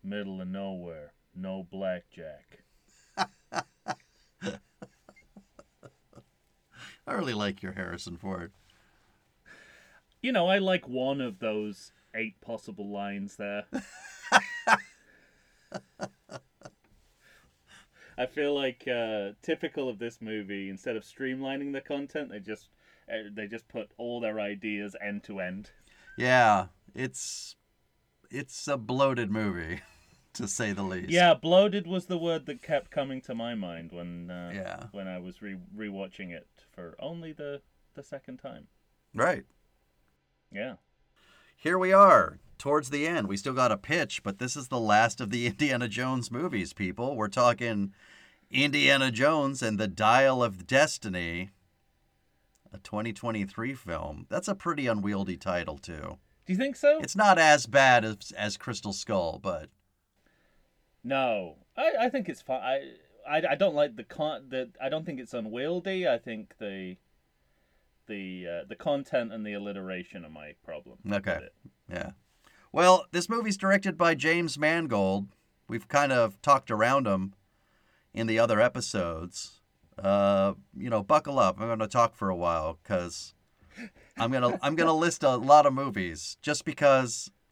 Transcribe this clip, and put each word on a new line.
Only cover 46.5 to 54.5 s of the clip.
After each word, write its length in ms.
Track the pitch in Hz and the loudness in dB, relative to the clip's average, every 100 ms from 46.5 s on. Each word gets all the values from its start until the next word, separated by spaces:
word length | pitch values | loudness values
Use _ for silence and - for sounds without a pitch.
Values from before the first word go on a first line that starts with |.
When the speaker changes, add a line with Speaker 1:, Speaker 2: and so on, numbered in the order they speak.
| 113 85 | -2 -4
Speaker 2:
people. 420 | - 92 101 127 127 | -4 -4 -2 -4 -2
We're 100 | 104 | -2
talking 680 | 127 120 117 120 104 98 - - - - _ _ | 2 2 2 -2 -2 -4 -6 -20 -20 -20 _ _
Indiana 600 | 131 143 147 139 139 131 | 0 2 4 4 4 4
Jones 500 | 113 143 156 139 135 | 2 4 4 2 0
and 160 | 117 104 | -2 0
the 100 | 107 | -2
Dial 540 | 90 107 127 135 127 | 2 6 8 6 4
of 220 | 117 95 85 | 2 -2 0
Destiny, 840 | 131 151 - 107 90 85 85 98 _ _ _ _ _ _ _ _ _ _ _ _ | 4 4 0 -6 -4 -4 -4 -8 _ _ _ _ _ _ _ _ _ _ _ _
a 40 | 98 | -20
twenty 340 | - 107 113 | -8 -6 -4
twenty-three 600 | 98 117 110 98 - 123 | -4 -4 -4 -4 -4 -8
film. 520 | 135 - 80 78 78 85 | -8 -8 -6 -6 -10 -6
That's 200 | 175 | -6
a 40 | 202 | -4